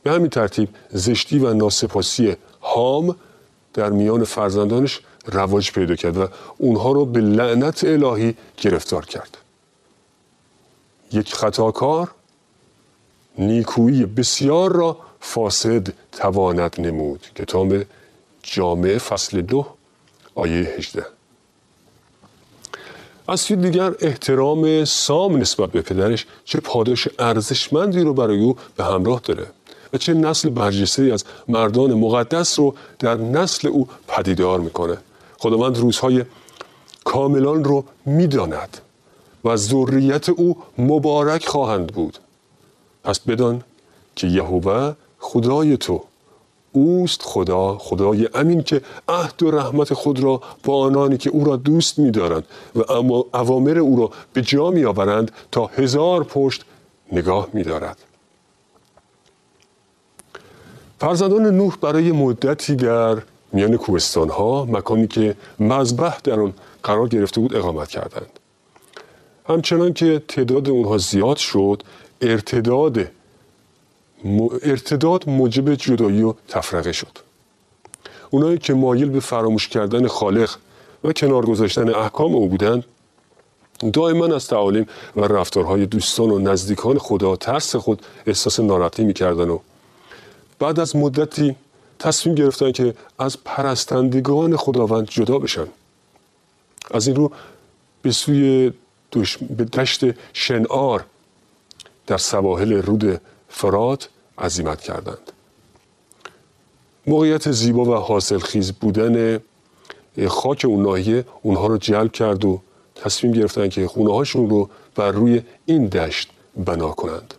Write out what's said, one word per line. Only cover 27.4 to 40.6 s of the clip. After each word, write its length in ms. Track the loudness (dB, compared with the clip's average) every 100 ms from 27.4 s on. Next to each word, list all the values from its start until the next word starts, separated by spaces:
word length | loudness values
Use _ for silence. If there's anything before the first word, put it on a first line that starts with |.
| -2 -4 0 0 2 2
رو 120 | 2
برای 260 | 2 2 2
او 180 | 2 0 -6 -8
به 80 |
همراه 380 | -2 0 0 -2
داره 240 | -2 -6 -6 -16 -20 -20 -8
و 40 | -6
چه 160 | 0
نسل 360 | 2 2 0 -2
برجسته‌ای 640 | 0 0 0 0 2 2
از 120 | 2 -4 -16 -2
مردان 460 | 0 2 2 2
مقدس 640 | 4 2 2 0 0 0 2
رو 160 | 0 0 -20 -4
در 160 | -2 -2
نسل 520 | 0 0 0 -2 -2
او 200 | 0 -2 -6 -6
پدیدار 520 | -4 -2 0 0 0
می‌کنه. 380 | -2 -4 -4 -6 -10 _ -20 _
خداوند 400 | -2 0 0 0
روزهای 480 | 0 0 0 0 -2 -12 -20 -20 -20 _ _ -12 -4
کاملان 580 | -2 0 2 2 0
رو 220 | 0 0 -2 _ -2
می‌داند 720 | 2 2 0 -2 -8 -12 -16 _ _ _ _ _ _
و 120 | -2 -2
ذریت 760 | 0 0 2 2 2 0 0
او 280 | 2 2 0